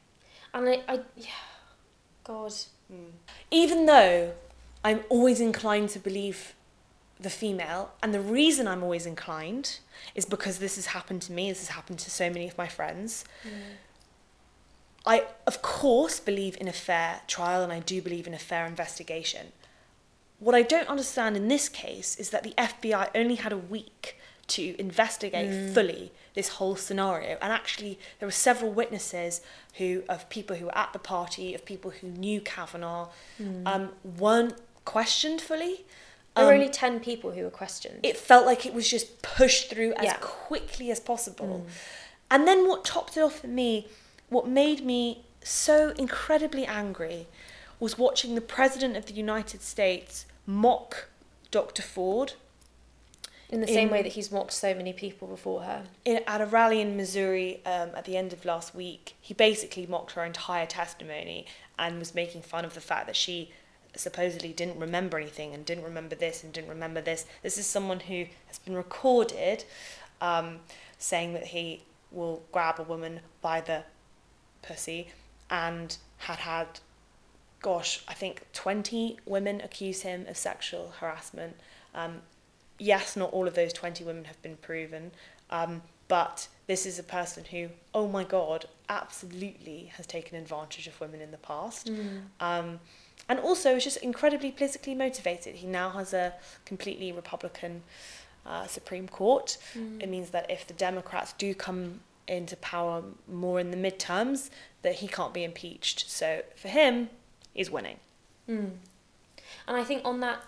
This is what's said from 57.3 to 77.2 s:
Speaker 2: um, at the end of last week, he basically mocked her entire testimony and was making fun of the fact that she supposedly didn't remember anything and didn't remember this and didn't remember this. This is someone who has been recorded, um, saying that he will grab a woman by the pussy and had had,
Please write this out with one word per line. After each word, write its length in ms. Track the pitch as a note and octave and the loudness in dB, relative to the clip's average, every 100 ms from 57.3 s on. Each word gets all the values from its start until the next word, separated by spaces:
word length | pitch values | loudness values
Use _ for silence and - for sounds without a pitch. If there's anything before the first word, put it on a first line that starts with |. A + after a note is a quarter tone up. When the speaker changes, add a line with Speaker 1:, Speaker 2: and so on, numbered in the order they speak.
| F#3 F#3 F#3 F#3 | 2 -2 -4 -4
Speaker 2:
um, 240 | F3+ E3+ | -2 -2
at 100 | - F#3+ | -6 -4
the 100 | F#3 | -4
end 160 | F#3 | -4
of 120 | F3 | -4
last 300 | F3+ E3+ - | -4 -4 -4
week, 400 | F3+ F3+ - - - | -10 -10 -12 -18 -20
he 140 | - | -8
basically 520 | G3 A3 G#3+ G#3+ F#3 F3 | 6 6 6 -4 -8 -4
mocked 260 | E3+ - | -6 -6
her 120 | F3 | -6
entire 420 | E3+ E3+ - F3 E3 | -6 -6 -4 -2 -2
testimony 800 | - F3 - D#3+ D3+ E3+ - - - - - | -4 -6 -8 -12 -10 -8 -10 -12 -20 -14 -6
and 200 | E3+ E3+ | -4 -4
was 160 | E3 | -6
making 280 | F3 E3+ E3+ | -6 -6 -8
fun 220 | - E3 | -8 -6
of 80 | E3 | -6
the 60 | E3 | -10
fact 260 | - D#3+ - | -4 -4 -2
that 100 | - | -2
she 340 | - F3 E3 - _ _ _ | -2 -4 -10 -16 _ _ _
supposedly 580 | - F3+ - F3+ E3 E3 D#3+ | -8 -8 -2 -2 -2 -8 -6
didn't 180 | F3 D#3+ | -6 -4
remember 380 | D#3+ F3 F#3 D#3+ | -4 -2 -2 -4
anything 340 | D3+ D3+ D3+ | -6 -10 -10
and 100 | D3 | -10
didn't 200 | D3+ E3+ | -8 -8
remember 300 | E3 E3 D#3+ D#3+ | -8 -10 -10 -4
this 260 | E3 E3 | -4 -4
and 100 | D#3+ | -12
didn't 180 | D#3+ D#3+ | -14 -12
remember 300 | D#3+ D#3+ D#3+ | -10 -8 -6
this. 260 | D#3+ D#3+ - - | -4 -6 -8 -10
This 140 | - G3+ | -6 -4
is 80 | G3 | -2
someone 340 | G3+ G3 F#3 | -2 -2 -4
who 240 | F3+ F3+ E3+ - - | -6 -6 -8 -12 -18
has 100 | - | -16
been 160 | - | -8
recorded, 920 | F#3 F3+ - C4 B3 A3+ - F3 A3 - - - - - - | -8 -6 0 4 6 4 0 -2 -2 -6 -16 -18 -18 -18 -4
um, 400 | F3 E3+ E3 E3 - - - - | 0 0 -2 -10 -18 -20 -20 -8
saying 360 | - E3+ E3+ | -2 -2 -2
that 120 | E3+ - | -6 -6
he 340 | F3 E3+ D#3+ - _ _ | -6 -6 -10 -16 _ _
will 320 | F3+ E3+ E3 - | -6 -6 -6 -2
grab 260 | F3+ D#3+ D#3+ | 0 2 0
a 20 | |
woman 380 | D#3+ E3 E3 E3 - - | -4 -6 -8 -10 -16 -6
by 180 | E3 E3 | -2 -2
the 240 | D#3+ D#3+ - _ _ _ _ _ _ _ | -2 -6 -6 _ _ _ _ _ _ _
pussy 460 | - D#3+ - E3 E3+ - - - - | -16 -10 -8 -8 -10 -18 -20 -20 -6
and 380 | F3+ E3 E3+ E3 - - - - | -4 -4 -6 -10 -12 -14 -14 -10
had 100 | E3 E3+ | -8 -4
had, 140 | E3 D#3+ - _ _ _ _ | -4 -4 -8 _ _ _ _